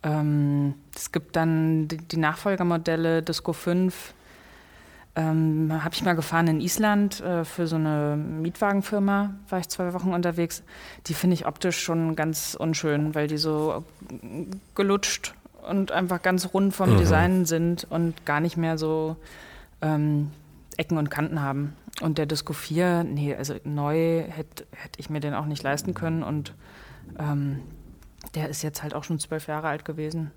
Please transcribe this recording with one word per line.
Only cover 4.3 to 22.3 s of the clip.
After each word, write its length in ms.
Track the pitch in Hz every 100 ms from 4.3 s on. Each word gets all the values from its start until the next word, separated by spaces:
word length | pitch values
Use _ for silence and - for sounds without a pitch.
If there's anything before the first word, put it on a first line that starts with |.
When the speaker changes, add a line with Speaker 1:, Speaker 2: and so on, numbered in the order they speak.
| - - - - - - - -
Speaker 1:
Ähm, 560 | - 160 160 160 156 156 160
hab 80 | 156
ich 80 | -
mal 120 | 190
gefahren 340 | 165 151 165 165
in 120 | 160
Island, 600 | 175 - 214 208 202 -
äh, 240 | 180 175
für 240 | 160 - 165
so 80 | 160
eine 400 | 156 151 147 147
Mietwagenfirma, 1160 | 151 156 165 - 202 202 190 208 196 202 202 196 -
war 100 | 185
ich 80 | 175
zwei 240 | - 180
Wochen 200 | 180 180
unterwegs. 500 | 175 175 170 170 - - - - - -
Die 80 |
finde 200 | 156 180
ich 120 | 170 -
optisch 340 | 147 185 170
schon 360 | - 165 165 160
ganz 400 | 156 156 - -
unschön, 580 | 160 156 156 147 151
weil 140 | 151 151
die 100 | 151
so 460 | 156 151 151 110 165 - - - 117 131 190 190 -
gelutscht 600 | - 196 196 - - - - - - -
und 240 | 196 196
einfach 300 | - 180 175
ganz 320 | 185 185 185
rund 200 | 190 196
vom 200 | 190 185
Speaker 2:
Mhm. 40 | 104
Speaker 1:
Design 460 | 87 156 175 185
sind 420 | 170 165 170 170 -
und 340 | 165 170 160
gar 160 | - 147
nicht 160 | 170 170
mehr 220 | 165 160
so, 380 | 156 160 156 160 - - - - - -
ähm, 480 | 156 151 151 147 147 - - - - -
Ecken 180 | 160 165
und 140 | 147
Kanten 320 | - 156 156
haben. 340 | 139 135 147 147 - -
Und 160 | 160 156
der 80 |
Disco 300 | 147